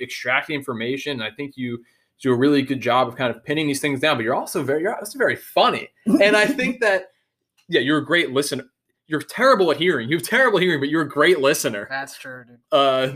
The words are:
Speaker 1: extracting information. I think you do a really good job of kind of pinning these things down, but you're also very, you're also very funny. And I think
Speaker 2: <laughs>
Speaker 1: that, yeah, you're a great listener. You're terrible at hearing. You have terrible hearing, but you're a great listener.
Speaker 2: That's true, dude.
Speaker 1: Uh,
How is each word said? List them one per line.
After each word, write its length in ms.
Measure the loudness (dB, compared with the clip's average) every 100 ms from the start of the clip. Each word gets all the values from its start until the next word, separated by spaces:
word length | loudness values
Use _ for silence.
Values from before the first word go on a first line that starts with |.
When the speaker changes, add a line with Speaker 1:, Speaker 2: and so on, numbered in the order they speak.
Speaker 1:
extracting 540 | -12 -8 -2 -2 -2 -6
information. 640 | -6 -6 -6 -6 -6 -6
I 100 | -8
think 220 | -8 -12 -10
you 260 | -8 -8 -12 _ _ _
do 120 | 0
a 20 | 2
really 260 | 4 2
good 200 | 0 -2
job 260 | 0 2 0
of 80 | -2
kind 180 | -4
of 120 | -4 -4
pinning 220 | -2 -2
these 120 | -2
things 220 | -2 0
down, 160 | 0 0
but 60 | 0
you're 100 | -2
also 260 | -4 -4
very, 200 | -2 -2
you're 120 | -2 -4
also 220 | -8 -2
very 200 | -2 -2
funny. 500 | -4 0 2 0 -6 _ 2 4
And 140 | 6 4
I 120 | 2
think 320 | 0 -2 0
Speaker 2:
<laughs> 20 |
Speaker 1:
that, 300 | 0 0 -2 _ _ _ _ _ -2
yeah, 100 | 0
you're 200 | 2 0
a 60 | 2
great 260 | 0 2
listener. 340 | 0 -2 -4 -10 _ _ _ _
You're 140 | -8
terrible 480 | -6 0 4 4 4
at 80 | 2
hearing. 320 | 0 0 -2
You 80 | -4
have 80 | -2
terrible 320 | 0 2 2
hearing, 220 | 2 0
but 100 | 0
you're 140 | -2
a 40 | -2
great 320 | 2 2 4
listener. 460 | 4 2 -2 -6 -6
Speaker 2:
That's 260 | -10 -10 -14
true, 260 | -16 -18 -20
dude. 100 | -20 _
Speaker 1:
Uh, 360 | 2 4 2 0